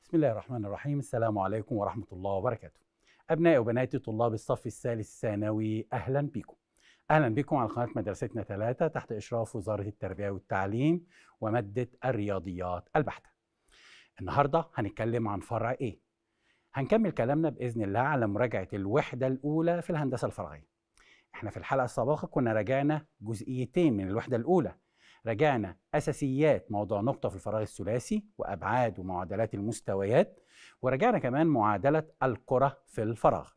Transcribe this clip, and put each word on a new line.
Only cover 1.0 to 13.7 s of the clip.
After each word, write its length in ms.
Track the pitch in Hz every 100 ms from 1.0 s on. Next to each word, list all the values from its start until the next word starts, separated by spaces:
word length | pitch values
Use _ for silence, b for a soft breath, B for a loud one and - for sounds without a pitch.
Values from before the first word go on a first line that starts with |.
| 127 117 113 104
عليكم 360 | 95 107 101 104
ورحمة 320 | 101 101 98
الله 200 | 92 95
وبركاته. 480 | 98 110 113 80 _ _ _ b b b
أبنائي 280 | 160 170 151
وبناتي 420 | 113 117 127 135
طلاب 340 | - 110 117
الصف 320 | 110 - 127 120
الثالث 540 | - 127 117 101 -
ثانوي، 680 | 117 101 107 107 110 110 -
أهلًا 280 | 123 - 135
بكم. 340 | 147 113 - - _ b b b b
أهلًا 240 | 156 135 110
بكم 200 | 139 147
على 140 | 110
قناة 200 | - 120 -
مدرستنا 480 | 104 95 117 113
ثلاثة 440 | - 98 110 127 160
تحت 240 | 147 -
إشراف 440 | 107 - 117 113 113
وزارة 260 | 104 104
التربية 480 | 101 - 98 95 101
والتعليم 760 | 95 _ 98 98 113 147 170 170 b b b
ومادة 480 | 110 117 101 104 120 _ 131
الرياضيات 840 | 113 104 98 92 87 90 87 - 156
البحتة. 340 | - - _ _ _ _ B